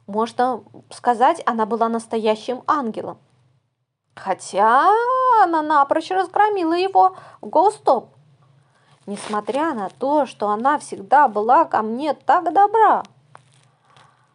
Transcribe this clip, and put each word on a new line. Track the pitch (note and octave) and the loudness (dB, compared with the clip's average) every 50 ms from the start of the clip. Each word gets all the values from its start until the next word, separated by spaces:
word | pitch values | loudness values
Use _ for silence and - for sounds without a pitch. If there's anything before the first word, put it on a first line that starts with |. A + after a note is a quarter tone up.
| _ | _
Можно | - G3+ G#3+ A3+ A3+ - C4 B3 B3+ B3 - - - - - - _ | -8 -6 -4 -4 -4 -2 -2 -2 -2 -2 -6 -12 -18 -20 -20 -20 _
сказать, | - - - A#3+ A#3+ G#3+ B3 D4 E4+ - - | -20 -4 -2 -2 0 2 2 2 2 0 -2
она | - A#3+ A3 A3 | -4 -2 -2 -2
была | G3+ A#3 G#3+ A3+ A3+ | -4 -2 -2 -2 -2
настоящим | A3+ A#3 A3+ - A#3+ A3+ G#3+ G#3+ G#3+ G#3+ - - B3 B3+ - - | -2 -6 -6 -6 -6 -2 -2 -2 -2 -2 -4 -8 -10 -6 -4 -4
ангелом. | D#4 D4 B3 A3 - - - F#3 E3 - _ _ _ _ _ _ _ _ _ _ _ _ _ _ _ _ _ _ _ | -2 -2 -4 -6 -8 -10 -12 -12 -14 -16 _ _ _ _ _ _ _ _ _ _ _ _ _ _ _ _ _ _ _
Хотя | - - F#3+ F#3 F#3+ - - - F3+ G#3+ A3 A#3+ C4+ D#4 F#4 G#4 A4+ A#4+ B4 C5 C5 B4+ B4+ A#4+ A4 | -10 -6 -6 -6 -6 -8 -6 0 2 2 4 4 4 4 4 2 2 0 0 -2 0 0 2 4 4
она | F#4+ E4+ E4 D#4 | 2 2 0 -2
напрочь | D4+ D4+ D#4 C#4+ C#4 - F4+ D#4+ D#4+ - | -2 0 2 2 2 2 0 -4 -4 -2
разгромила | F#4 F#4+ F#4 E4+ - G4+ G#4 G#4+ G#4 F#4+ E4+ D#4+ E4+ | -2 -4 -2 -2 0 0 0 0 0 -2 -2 -2 -2
его | F4 F#4 G4 F#4+ F#4 F#4 F#4 F#4 - - - - _ | -2 -2 0 2 2 2 2 0 -6 -16 -20 -20 _
в | - G#3+ | -10 -2
гоу-стоп. | - D4+ F4+ G#4+ - - - D#4+ C4 G#3+ - - _ _ _ _ _ _ _ _ _ _ _ _ _ _ _ _ _ _ _ | 0 2 2 2 0 0 0 0 0 0 -2 -8 _ _ _ _ _ _ _ _ _ _ _ _ _ _ _ _ _ _ _
Несмотря | G3 G3+ - - - G#3+ G#3 G#3 - A3+ C#4 D#4 E4 C#4 | -14 -12 -12 -10 -8 -8 -6 -6 -4 -4 -4 -4 -4 -4
на | A3 F#3+ F3+ | -6 -8 -10
то, | - - B3 C4+ D4 D4+ C4+ | -8 -6 -4 -2 0 0 0
что | A3+ - - G#3+ G3+ | -2 -4 -6 -4 -4
она | G#3 G#3+ A#3+ C#4 D4+ C#4 | -2 -2 0 -2 -2 -2
всегда | - - G3+ G3+ G3 F#3+ B3+ D4 D4 | -4 -10 -14 -14 -2 2 4 4 4
была | B3 G3+ G#3+ G#3+ A#3 C4 E4 D#4 | 4 2 -2 0 2 4 4 2
ко | - - A#3 | 2 0 -2
мне | G#3+ G#3+ A3+ B3+ D4+ D4+ - | -2 -4 -6 -4 -4 -6 -6
так | - _ - C#4 F4+ E4+ F4 | -2 _ 0 0 2 0 0
добра. | D#4 G4 G4+ G#4 G#4 A4 A4 F#4 C4 F#3+ - - _ _ _ _ - _ _ _ _ _ _ _ _ _ _ _ _ _ _ _ _ _ _ _ | 2 2 2 4 4 4 4 4 4 2 -2 -8 _ _ _ _ -20 _ _ _ _ _ _ _ _ _ _ _ _ _ _ _ _ _ _ _